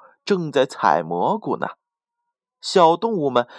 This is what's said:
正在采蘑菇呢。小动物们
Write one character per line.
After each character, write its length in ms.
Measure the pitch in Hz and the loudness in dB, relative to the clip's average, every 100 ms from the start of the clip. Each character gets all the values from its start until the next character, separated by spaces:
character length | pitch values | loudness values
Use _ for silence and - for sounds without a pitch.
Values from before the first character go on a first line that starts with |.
| - _ | -16 _
正 260 | - 196 160 | -2 -2 0
在 140 | 139 | 0
采 380 | 135 - 101 80 | -2 0 0 0
蘑 360 | 80 87 117 214 | -2 -4 -2 -4
菇 200 | 170 - | -4 -6
呢。 80 | - - _ _ _ _ _ _ _ _ | -6 -10 _ _ _ _ _ _ _ _
小 340 | - 190 165 175 | -2 4 4 4
动 160 | 233 | -2
物 160 | 208 143 | -2 0
们 200 | 123 120 | 0 -2